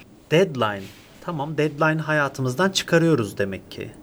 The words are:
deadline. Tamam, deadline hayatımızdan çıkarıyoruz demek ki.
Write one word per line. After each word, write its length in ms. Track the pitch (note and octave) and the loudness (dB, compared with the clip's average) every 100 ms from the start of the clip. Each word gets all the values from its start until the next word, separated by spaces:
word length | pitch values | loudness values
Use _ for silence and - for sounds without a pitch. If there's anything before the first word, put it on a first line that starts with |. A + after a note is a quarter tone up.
| - - - | -20 -20 0
deadline. 520 | D#3 F#3+ B2+ A2 G2 G2 - - - | 2 4 2 -2 -2 -8 -18 -20 -14
Tamam, 340 | - D#3+ D3 D3 | -8 -6 -4 -2
deadline 420 | D3+ C#3+ D#3+ D#3+ | -2 2 0 2
hayatımızdan 720 | D3+ D3+ C#3 - B2+ B2+ F#3+ | 0 0 0 -2 -2 0 0
çıkarıyoruz 680 | F#3+ - E3+ E3 C#3+ G2+ - | 0 2 4 4 2 0 -4
demek 320 | G2 F#2 - | -4 -6 -12
ki. 200 | - G2+ - | -12 -12 -14